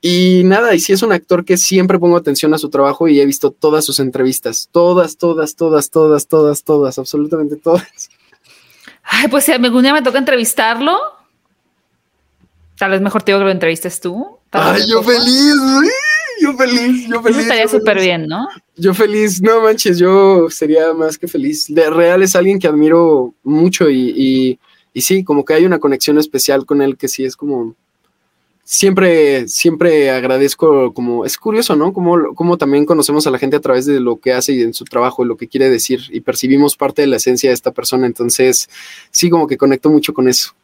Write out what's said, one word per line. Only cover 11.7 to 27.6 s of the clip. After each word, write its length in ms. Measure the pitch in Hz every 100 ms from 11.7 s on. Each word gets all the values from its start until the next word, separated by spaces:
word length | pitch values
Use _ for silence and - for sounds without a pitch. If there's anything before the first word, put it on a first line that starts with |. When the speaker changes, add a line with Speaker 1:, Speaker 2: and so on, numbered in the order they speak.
| _ _ _ _ _ _ _ _ _ _ _
Speaker 2:
tal 140 | 196
vez 80 | 190
mejor 200 | 202 208
te 100 | -
digo 80 | 196
que 40 |
lo 60 | 196
entrevistes 500 | 185 165 165 180 -
tú. 380 | 180 190 359 - _
Tal 240 | - -
vez 100 | 196
Speaker 1:
Ay, 60 | 214
yo 100 | 226
Speaker 2:
mejor. 140 | 214 240
Speaker 1:
feliz, 380 | 240 262 285 294
güey. 320 | 269 269 330 523 605 640 640 480
Yo 160 | 294 254
feliz, 500 | 254 240 240 254 233
yo 80 | 233
Speaker 2:
Eso 60 |
Speaker 1:
feliz, 160 | 233 247
Speaker 2:
estaría 220 | 240 240
Speaker 1:
yo 40 | 220
feliz. 140 | 240
Speaker 2:
súper 180 | 220 202
bien, 260 | 185 170 156
¿no? 220 | 170 285 - _ -
Speaker 1:
Yo 180 | 175
feliz. 480 | 185 214 208 214 180
No 180 | 196 226
manches, 380 | 220 214 214 175
yo 500 | 180 190 196 190 165
sería 460 | - 156 156 160
más 240 | 160 156 156
que 100 | 175
feliz. 380 | 156 139 151 -
De 220 | 151 156
real 320 | 160 170 185
es 120 | 190
alguien 240 | 185 180 196
que 80 | 180
admiro 680 | 151 151 165 170 147 123 _
mucho 460 | 127 151 175 185 160
y, 240 | 135 127 -
y, 420 | 135 131 131 127 _ _ _
y 60 | -
sí, 200 | - 190
como 200 | 190 147
que 80 | 139
hay 140 | 151 180
una 120 | 170
conexión 380 | 143 135 - 147
especial 480 | 151 135 - 139
con 160 | 131 143
él 160 | 139 131
que 120 | 131
sí 180 | - 131
es 100 | -
como, 380 | 147 135